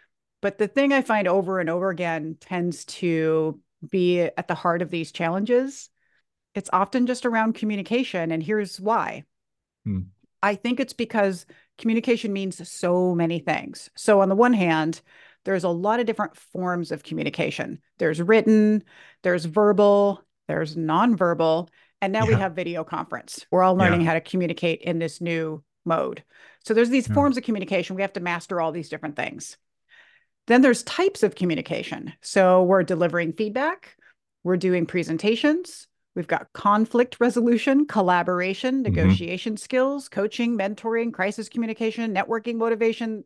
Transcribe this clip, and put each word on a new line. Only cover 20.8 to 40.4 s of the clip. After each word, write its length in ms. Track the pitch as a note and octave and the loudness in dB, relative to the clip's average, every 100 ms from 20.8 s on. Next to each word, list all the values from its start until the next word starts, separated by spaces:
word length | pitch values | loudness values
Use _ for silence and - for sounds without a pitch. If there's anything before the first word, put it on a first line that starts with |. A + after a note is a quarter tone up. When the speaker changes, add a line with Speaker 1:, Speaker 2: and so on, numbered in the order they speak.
| D#3 E3 A#3+ G#3 F3+ E3 D#3+ D#3+ F3 _ _ - | -2 2 2 2 2 2 2 2 -2 _ _ -6
Speaker 1:
and 100 | G3 | -4
now 120 | G#3+ A3+ | 0 2
we 80 | |
Speaker 2:
Yeah. 60 | A3 | 2
Speaker 1:
have 160 | F#3+ E3 | 0 -4
video 280 | E3+ E3+ | -6 -6
conference. 640 | D#3+ E3 D#3+ - - - - | -6 -8 -8 -12 -12 -18 -2
We're 120 | F3+ | 2
all 120 | F#3 F#3 | 4 4
learning 260 | F3+ E3+ | 4 4
Speaker 2:
Yeah. 60 | E3 | 2
Speaker 1:
how 60 | |
to 80 | D#3+ | 0
communicate 600 | D#3+ F#3+ F3 E3+ E3+ D#3+ | -2 -4 -4 -2 -2 -2
in 180 | - E3 | -4 -4
this 220 | D#3+ - | -4 -6
new 420 | E3+ E3 D#3+ D#3 _ _ F3 | -6 -4 -6 -10 _ _ -2
mode. 380 | E3 B1+ - - _ - _ - | -2 -2 -8 -16 _ -20 _ -2
So 80 | |
there's 160 | A3 A#3+ | 2 4
these 180 | C4 - | 2 2
Speaker 2:
Yeah. 60 | G#3+ | 2
Speaker 1:
forms 220 | C#4+ B3+ | 2 0
of 60 | |
communication. 520 | - G#3 F#3 F#3+ F3+ F#3 | -2 -4 -2 -2 -2 -4
We 60 | |
have 120 | G3 | -4
to 60 | - | -4
master 400 | F3 E3+ - F3+ | -6 -6 -6 -4
all 100 | E3 | -2
these 180 | E3 D3+ | -4 -10
different 260 | D#3 D3+ C#3+ | -10 -10 -8
things. 420 | - - - - _ _ _ _ _ _ _ _ - | -8 -8 -18 -20 _ _ _ _ _ _ _ _ 2
Then 140 | B3 | 6
there's 220 | C4 A#3+ | 6 4
types 400 | - - F#4+ - | 0 0 0 2
of 120 | G#3 - | 0 0
communication. 760 | F3+ D#3+ E3+ - - - - - | -2 -2 -4 -6 -6 -10 -12 -14
So 420 | - G3 F#3 F#3 | -4 4 6 6
we're 200 | F3+ F#3+ | 6 4
delivering 500 | F3 E3+ E3+ E3+ E3 | 4 0 0 0 -4
feedback, 640 | E3 G#3+ A#3 D4+ F#4+ - _ _ _ _ _ | -4 -4 -2 -2 -4 -12 _ _ _ _ _
we're 140 | F3 F#3 | -2 0
doing 280 | F#3 F3+ D#3+ | 2 0 0
presentations, 1000 | F#3 D#3 D#3+ G#3 A3+ D4 E4 F4+ - - _ _ F3+ | -2 -2 -2 0 2 2 0 -4 -16 -20 _ _ -10
we've 120 | D#3+ | -4
got 260 | E3 - | -4 -4
conflict 640 | - G3+ G#3 A3 A#3 B3 - | -4 2 2 2 2 0 2
resolution, 680 | A#3+ A#3+ A#3 A#3 - C4+ D4 | 0 2 2 2 4 2 2
collaboration, 880 | A3 F#3 F3+ F3 F3+ F#3 G3 B3+ C4+ | 2 2 2 2 -2 -2 -4 -2 -2
Speaker 2:
Mm-hmm. 80 | |
Speaker 1:
negotiation 760 | A#3 E2+ F#2 F#2 E3+ F#3 - G#3+ | 0 2 4 2 0 -6 -6 -8
skills, 500 | - B3+ C4+ C#4+ - | -4 0 0 -2 -8
coaching, 500 | - G#3 - | -4 -4 -2